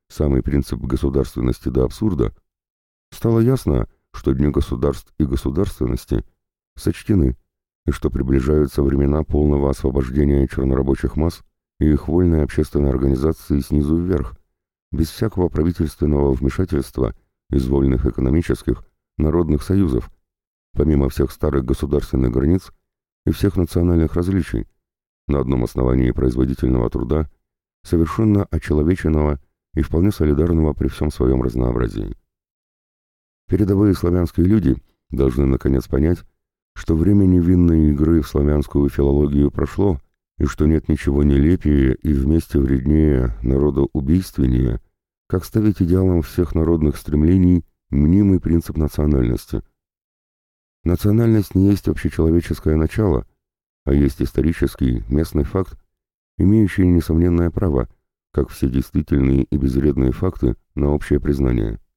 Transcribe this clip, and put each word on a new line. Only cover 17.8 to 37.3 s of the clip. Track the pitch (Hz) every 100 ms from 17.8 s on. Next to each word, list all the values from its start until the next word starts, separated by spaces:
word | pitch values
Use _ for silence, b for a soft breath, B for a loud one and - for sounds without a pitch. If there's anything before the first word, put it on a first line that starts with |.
| 67 62 -
экономических, | 64 64 82 - 62 - - - _ _ -
народных | 78 85 78 73
союзов, | - 95 85 62 - - _ _ _ _ _
помимо | - 76 73 67
всех | - 67
старых | - 78 69
государственных | 64 - 69 71 - 65 64
границ | 60 71 92 - - _ _ _ _ -
и |
всех | 80 101 92
национальных | 85 92 87 85 78 87
различий, | 87 95 - 57 50 _ _ _ _ _ -
на | 69
одном | 64 65
основании | 58 - 64 64 62
производительного | 58 64 60 65 65 64 64 57
труда, | 62 60 76 78 - _ _ _ _
совершенно | - 85 80 - 110 101 -
очеловеченного | 80 - 76 78 92 82 78 73 71 - _ _ 73
и |
вполне | 73 78 101
солидарного | - 76 71 85 82 78
при | 71 69
всём | - 76
своём | - 64 64
разнообразии. | 62 58 62 60 58 50 50 - _ _ _ _ _ _ _ _ _ _ _ _ -
Передовые | 92 98 98 104
славянские | 90 87 87 85 - 90
люди | 107 71 62 - _ _
должны, | 67 67 62 67
наконец, | 65 69 67 -
понять, | 67 80 87 - _ _ _ _ -
что | - 80
время | 87 101
невинной | 95